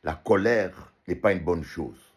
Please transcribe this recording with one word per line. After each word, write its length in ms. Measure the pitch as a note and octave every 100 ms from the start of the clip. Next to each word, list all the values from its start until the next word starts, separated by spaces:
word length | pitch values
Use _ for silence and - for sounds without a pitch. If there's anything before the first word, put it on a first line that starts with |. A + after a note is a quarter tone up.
La 120 | D2 D#2+
colère 760 | - G2+ G#2+ A#2 F#2 - - _ -
n'est 80 | E2+
pas 160 | G#2+
une 140 | F#2 E2
bonne 180 | E2+
chose. 500 | C#2+ - B1+ G1+ -